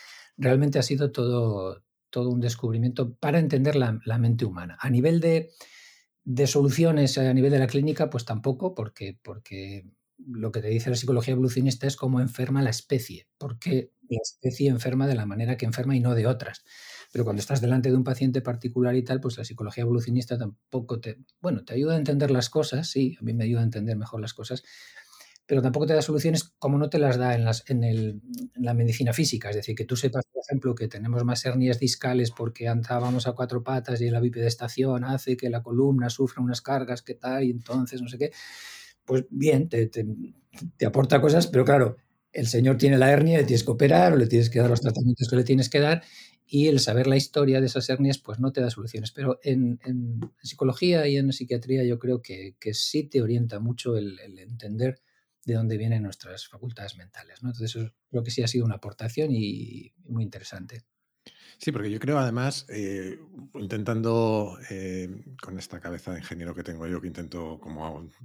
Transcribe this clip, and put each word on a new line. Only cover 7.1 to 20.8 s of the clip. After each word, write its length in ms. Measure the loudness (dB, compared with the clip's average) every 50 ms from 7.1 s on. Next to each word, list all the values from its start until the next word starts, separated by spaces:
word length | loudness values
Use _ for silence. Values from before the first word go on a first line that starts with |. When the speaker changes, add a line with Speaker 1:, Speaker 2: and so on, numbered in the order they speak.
| 2 2
Speaker 1:
a 160 | 2 4 4
nivel 160 | 4 4 4
de 80 | 4 4
la 80 | 2
clínica, 420 | 2 2 0 0 0 0 0 -2 -2
pues 160 | -2 -6 -6
tampoco, 500 | -4 -6 -2 -2 -2 -2 -2 -4 -6 -4
porque, 440 | -6 -8 -10 -10 -12 -12 -12 -12 -14
porque 600 | _ -16 -16 -16 -16 -14 -14 -12 -12 -12 -12 -14 -16 -20 _ _ _ _ _ -20 -16
lo 260 | -12 -8 -6 -6 -4
que 100 | -4 -4
te 60 | -2 0
dice 200 | 0 0 0 0
la 80 | -2
psicología 360 | -2 0 0 0 2 2 0
evolucionista 540 | 0 2 0 0 2 2 2 2 0 0 -4
es 100 | -4 -4
cómo 240 | -2 -2 0 0 0
enferma 420 | 0 -2 -2 -4 -2 0 2 2
la 80 | 2 0
especie, 580 | 0 -4 -2 -2 -2 -2 -2 -6 -12 -18 -18 _ _
porque 560 | _ -10 -10 -10 -6 -2 0 0 0 -2 -4 _ _ _ -6
la 100 | -6 -4
especie 460 | -4 -8 -12 _ -6 -6 -2 2 2 2
enferma 380 | 2 2 0 0 0 2 2
de 80 | 2 0
la 120 | 0 -2
manera 300 | -4 -4 -2 -2 -2 -2
que 100 | -2 -2
enferma 300 | -4 -2 -2 0 0 2
y 40 | 2
no 140 | 4 4 2
de 120 | 4 2
otras. 380 | 2 0 0 -4 -10 -12 -14 _ _ -20 -20 -20 -20 -20 -20 -20 _
Pero 120 | -4 -2 0
cuando 160 | 0 0 -2
estás 200 | -2 -2 0 2
delante 300 | 2 2 2 4 4 4
de 60 | 4
un 80 | 4 2
paciente 360 | 0 0 0 0 0 0 0
particular 540 | -2 -4 -6 -4 -6 -4 0 0 2 2 2
y 80 | 0
tal, 180 | 0 0 -4 -2
pues 160 | -2 -6 -6
la 80 | -6 -10
psicología 380 | -12 -10 -10 -10 -8 -4 -2
evolucionista 560 | 0 2 2 0 0 0 0 -2 0 -2 -4 -4
tampoco 600 | -4 -6 -8 _ _ _ -6 -6